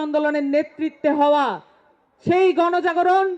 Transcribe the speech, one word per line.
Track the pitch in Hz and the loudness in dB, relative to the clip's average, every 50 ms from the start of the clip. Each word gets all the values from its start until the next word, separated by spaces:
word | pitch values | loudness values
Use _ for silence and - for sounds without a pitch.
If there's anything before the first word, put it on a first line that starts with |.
| 311 | -4
আন্দোলনের | 302 294 302 302 294 302 294 285 277 277 | -2 -2 -2 -2 -2 -2 -2 -2 -2 0
নেতৃত্বে | 302 311 - - - 320 302 - - - 294 285 294 | -2 -2 -4 -6 -8 -8 -8 -6 -2 -2 0 0 2
হওয়া | 285 294 294 294 269 233 185 160 - _ _ _ _ _ _ _ _ _ _ _ - | 2 2 2 2 0 -2 -4 -8 -12 _ _ _ _ _ _ _ _ _ _ _ -2
সেই | - 339 370 381 370 277 330 | 0 2 2 2 2 2 2
গণজাগরণ | 339 349 349 349 349 359 330 349 349 359 370 381 392 381 359 | 0 0 0 -2 -2 -2 0 0 2 2 2 2 0 -2 -4